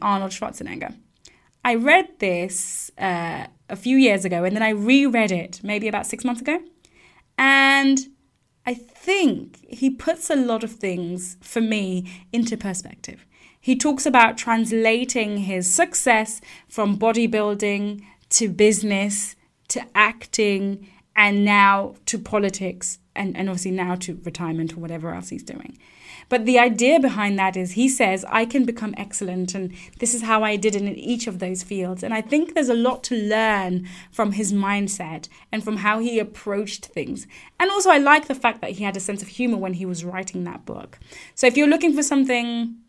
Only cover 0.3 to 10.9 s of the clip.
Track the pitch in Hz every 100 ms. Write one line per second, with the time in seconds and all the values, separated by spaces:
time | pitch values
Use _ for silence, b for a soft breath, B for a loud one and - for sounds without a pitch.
0.3 | 190 208 - - - - - _ _ b
1.3 | b b b 247 233 247 349 - - 196
2.3 | 175 180 - - - - - 190 175 165
3.3 | 160 - _ - 196 247 262 254 196 185
4.3 | 175 180 208 220 214 208 269 277 233 214
5.3 | 180 - - 202 208 214 208 - 233 254
6.3 | 240 269 339 349 _ b b b b b
7.3 | - 269 277 277 277 277 269 262 _ _
8.3 | _ _ _ - 240 - - - 392 330
9.3 | - - - - 233 269 262 - 339 -
10.3 | 294 247 226 226 220 196